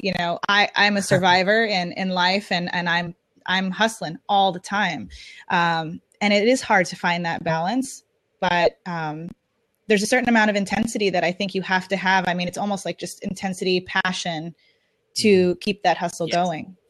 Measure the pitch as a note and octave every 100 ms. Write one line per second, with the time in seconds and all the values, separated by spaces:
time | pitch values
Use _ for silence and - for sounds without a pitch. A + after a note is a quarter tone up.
0 | G3 F3 F3 F3 - G3+ G3+ - G3+ G3+
1 | F#3+ F#3+ F3+ F3+ F#3 A3 A3+ G3 F3+ -
2 | F#3+ F3+ F3+ G3 G3+ F3+ F3 F3 F3 E3+
3 | E3+ F3 _ _ - F#3 F#3+ F#3 A3 -
4 | D#3+ E3 - G3+ G3 F3+ - G3+ G3 D#3
5 | C#3 - - - - F#3 E3+ E3 D#3+ F3
6 | - _ G3+ G#3 G#3+ B3+ - G#3 F3+ -
7 | F#3 F3 E3+ - E3+ D#3+ F3 B3 C4 -
8 | _ _ _ _ F#3 F3 E3+ - - E3+
9 | D#3 D3+ E3+ - _ _ _ _ - G#3
10 | G#3+ B3+ B3 A#3 G#3+ G3+ G3 G3+ A3+ A3+
11 | G3+ F3 E3 F3+ G3+ F#3+ F3+ F#3 F3+ F#3+
12 | F#3+ F#3+ F3+ F3 F3 - G#3 G3 E3+ F3
13 | F3 - G3+ F#3 G3 F#3 F#3 F3+ F#3 G3
14 | F#3 F#3 F3+ D#3+ E3 - _ _ _ _
15 | _ - A3 F#3+ F3+ F3 - G3+ F3+ E3
16 | F3 - E3 E3+ F3+ D#3 E3 F#3 _